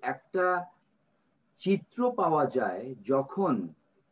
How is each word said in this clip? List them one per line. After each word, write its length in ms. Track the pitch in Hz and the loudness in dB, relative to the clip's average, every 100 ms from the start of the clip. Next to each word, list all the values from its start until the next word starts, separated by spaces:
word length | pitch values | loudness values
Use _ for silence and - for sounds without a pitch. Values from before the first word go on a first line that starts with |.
একটা 640 | 127 - _ 185 180 180 175 _ _ _ _ _ _ _ _ _ | -8 -8 _ 0 0 0 -4 _ _ _ _ _ _ _ _ _
চিত্র 540 | 185 196 - - 247 | 0 0 -2 -2 -2
পাওয়া 340 | 220 170 151 135 | 0 2 2 2
যায় 500 | 127 - 95 127 120 98 | 0 -2 -4 -8 -8 0
যখন 640 | 135 135 - 185 113 82 - _ _ _ | 0 0 0 0 0 -4 -12 _ _ _